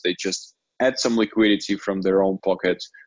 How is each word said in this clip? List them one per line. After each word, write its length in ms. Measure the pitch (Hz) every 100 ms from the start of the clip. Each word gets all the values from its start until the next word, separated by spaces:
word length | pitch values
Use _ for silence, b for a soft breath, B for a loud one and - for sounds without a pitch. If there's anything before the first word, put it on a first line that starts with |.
They 100 | 90 90
just 380 | 95 95 - _ _ -
add 160 | 127 127
some 160 | 123
liquidity 640 | 113 104 - 107 101 - 98
from 240 | - 95
their 220 | 95 95
own 160 | 98 95
pocket 400 | 98 92 92 87 - B